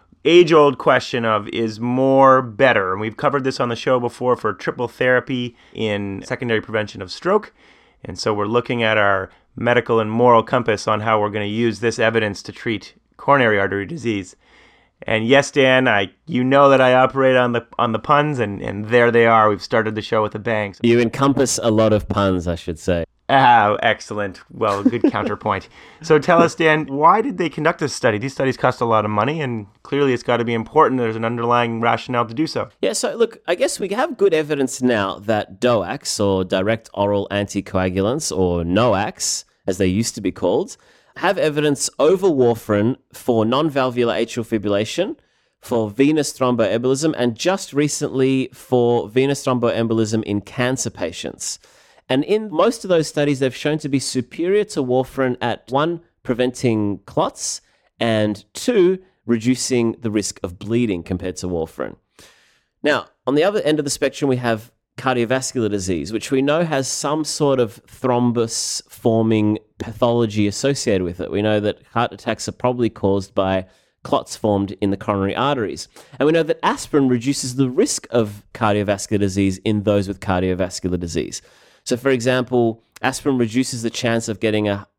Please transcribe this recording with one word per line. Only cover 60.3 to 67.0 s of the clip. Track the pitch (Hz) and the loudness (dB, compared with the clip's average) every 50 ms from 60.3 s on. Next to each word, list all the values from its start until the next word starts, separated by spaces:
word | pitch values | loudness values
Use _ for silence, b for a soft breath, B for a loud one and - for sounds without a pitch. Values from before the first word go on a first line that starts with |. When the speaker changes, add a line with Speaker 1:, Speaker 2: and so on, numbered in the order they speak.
| - - | -6 -8
Speaker 2:
of | - 92 87 - | -10 -10 -10 -12
bleeding | - 104 113 120 123 110 98 85 82 | -6 -4 0 0 0 0 -2 -4 -4
compared | - 92 87 85 92 90 - | -4 -6 -4 -4 -6 -8 -8
to | - 90 | -6 -6
warfarin. | 90 82 80 80 - - 65 52 50 - _ b b b b b b b b b b b b b b _ | -4 -4 -4 -6 -6 -8 -10 -10 -10 -16 _ b b b b b b b b b b b b b b _
Now, | - 147 147 120 85 - _ _ _ - | -2 0 0 0 -2 -6 _ _ _ -2
on | 135 | 0
the | 147 160 | 2 2
other | 196 208 214 - | 2 0 0 0
end | 147 156 151 | 0 0 0
of | 147 | -2
the | 143 | -4
spectrum, | - - - 139 - - 156 139 | -4 -2 -2 -4 -2 -2 -2 -2
we | 131 123 | 0 0
have | 127 117 117 107 107 - _ _ _ _ _ - | 0 -2 -2 -4 -6 -12 _ _ _ _ _ -6
cardiovascular | - 135 127 123 117 107 131 131 127 - - 131 113 104 | -4 -2 0 0 0 0 0 -2 -2 -4 -4 -2 -2 0
disease, | 101 101 92 90 92 82 71 87 | -2 -2 -2 -2 -4 -4 -4 -4
which | 110 110 - - | -6 -6 -4 -2
we | 143 131 | 0 0
know | 135 143 147 160 175 | 2 2 2 0 0
has | 160 156 135 131 - | 0 -2 -2 -4 -4
some | - - | -6 -6